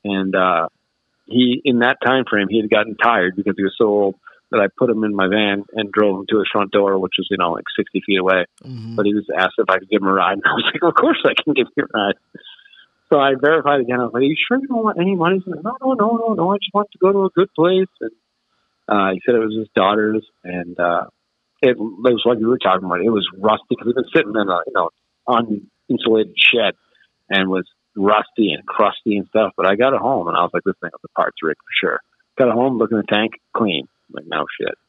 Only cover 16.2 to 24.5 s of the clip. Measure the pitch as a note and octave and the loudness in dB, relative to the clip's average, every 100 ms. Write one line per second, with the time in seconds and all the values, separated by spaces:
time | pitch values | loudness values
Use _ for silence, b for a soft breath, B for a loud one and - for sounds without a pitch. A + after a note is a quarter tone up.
16.2 | A3+ G#3 F3 G3+ G3 G3+ G#3 _ F#3 G3 | -2 -2 0 -2 -2 -4 -4 _ 2 2
17.2 | F#3+ - G3 - E3+ F#3 F#3+ _ A2+ _ | 0 0 -2 2 2 2 0 _ -12 _
18.2 | _ _ _ _ _ _ - G#2 F#2+ F#2+ | _ _ _ _ _ _ -2 0 0 0
19.2 | - A#2+ A2 A2 G#2+ - F#2+ G#2+ G#2+ G#2+ | 0 2 0 -4 -2 0 2 2 0 -2
20.2 | - _ F2+ F2+ F2 F2 F2 F2 - _ | -6 _ -10 -8 -8 -2 0 0 -4 _
21.2 | _ _ _ _ C3 A#2+ A2 F#2 B2 A2+ | _ _ _ _ 2 2 -4 0 0 2
22.2 | A#2+ A#2 A2 B2+ F#2+ F#2 F#2 F2 G#2 G#2+ | 2 2 0 2 2 0 0 0 2 0
23.2 | F#2+ F#2+ G#2+ G#2+ _ A#2+ A2+ B2 B2 D#3+ | -2 -2 0 0 _ -4 -2 -4 0 0
24.2 | B2 G#2+ G2 | 0 -2 -2